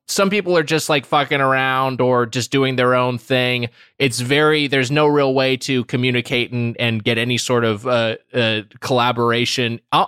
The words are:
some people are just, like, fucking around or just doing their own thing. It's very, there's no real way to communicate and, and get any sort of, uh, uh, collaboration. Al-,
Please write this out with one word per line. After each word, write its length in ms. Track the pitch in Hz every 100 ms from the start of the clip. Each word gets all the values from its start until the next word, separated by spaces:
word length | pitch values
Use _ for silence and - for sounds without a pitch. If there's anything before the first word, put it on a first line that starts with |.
| -
some 200 | - 196
people 260 | 208 180 175
are 60 |
just, 260 | 147 160 -
like, 160 | 151 -
fucking 340 | 147 139 143
around 600 | 135 131 131 131 135 127
or 260 | 127 123 120
just 240 | 127 113
doing 260 | 139 131 127
their 180 | 123
own 220 | 127 127 123
thing. 520 | - 127 123 123 120 - - -
It's 220 | 135 117
very, 460 | 123 143 151 156 143
there's 240 | 139 127
no 160 | 147 151
real 260 | 147 135
way 240 | 131 131 131
to 260 | - 131
communicate 680 | 120 127 127 123 120 123 120
and, 240 | 120 120 117
and 240 | 117 113
get 140 | 110 113
any 220 | 117 120
sort 260 | - 123
of, 220 | 113 104 127
uh, 300 | 120 113 110 -
uh, 280 | 127 113 107 104 -
collaboration. 1000 | - 127 120 120 117 117 120 - 117 117 -
Al-, 120 | 151